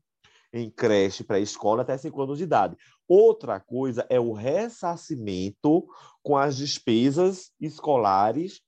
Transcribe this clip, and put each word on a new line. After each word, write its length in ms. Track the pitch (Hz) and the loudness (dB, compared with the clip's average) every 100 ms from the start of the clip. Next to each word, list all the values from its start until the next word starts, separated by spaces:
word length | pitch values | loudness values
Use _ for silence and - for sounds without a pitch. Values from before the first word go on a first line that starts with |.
| _ _ _ _ _ | _ _ _ _ _
em 140 | 117 113 | -10 -10
creche 540 | - 120 104 98 - | -2 2 4 2 -2
e 40 | 110 | -4
pré-escola 540 | 101 104 - 104 113 | -2 -2 -4 -2 0
até 160 | 127 131 | -2 -6
cinco 240 | 156 143 | -8 -8
anos 180 | 135 143 | -8 -6
de 60 | |
idade. 320 | 175 131 95 175 _ _ - | -2 0 0 -4 _ _ 4
Outra 460 | 185 226 220 120 95 | 6 6 4 -2 -8
coisa 460 | - 123 135 117 - | -6 -6 -4 -4 0
é 100 | 127 | 0
o 140 | 120 | 0
ressarcimento 1500 | 107 120 165 233 - 175 170 - 143 104 92 95 - 143 170 - - - _ | -2 -2 -2 -4 -6 -8 -8 -10 -10 -6 -4 -6 -2 2 2 0 -12 -20 _
com 120 | - | -2
as 220 | 143 143 131 | 0 0 -2
despesas 960 | 143 - - 113 135 143 185 190 - _ | -6 -6 0 2 2 2 0 -2 -12 _
escolares 1040 | 156 143 151 135 104 95 107 123 185 - | -12 -8 -2 2 2 2 2 0 -6 -12